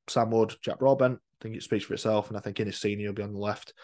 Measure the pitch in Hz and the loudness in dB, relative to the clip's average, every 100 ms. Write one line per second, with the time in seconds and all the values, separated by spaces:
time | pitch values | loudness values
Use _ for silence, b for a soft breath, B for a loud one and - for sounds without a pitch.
0 | - - 113 113 110 - - - 131 131 | -2 0 4 4 2 0 -8 2 4 6
1 | 127 123 _ _ 110 107 - 107 - 107 | 4 2 _ _ -12 -10 -2 -2 -2 -2
2 | 113 107 - 104 104 98 104 - 107 104 | 2 2 0 -6 -6 -4 -4 -2 -2 -2
3 | 104 101 101 101 101 104 - B | -4 -4 -6 -4 -4 -4 -8 B